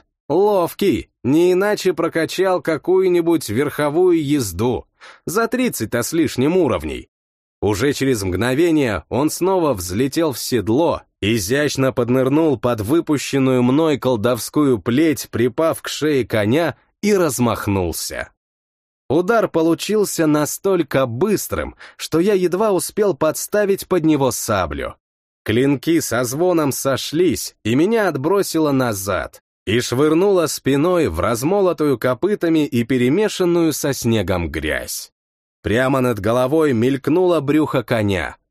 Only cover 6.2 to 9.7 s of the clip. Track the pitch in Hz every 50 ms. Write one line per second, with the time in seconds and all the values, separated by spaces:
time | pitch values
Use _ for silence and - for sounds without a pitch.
6.2 | 160 120 - - 123 147 175 190 170 127 104 85 76 78 67 60 57 - _ _
7.2 | _ _ _ _ _ _ _ _ - 98 107 92 117 147 131 - 135 135 127 107
8.2 | 101 95 87 92 113 123 131 139 170 175 160 151 139 117 101 82 - - 90 113
9.2 | 143 156 - - 170 185 190 185 165 147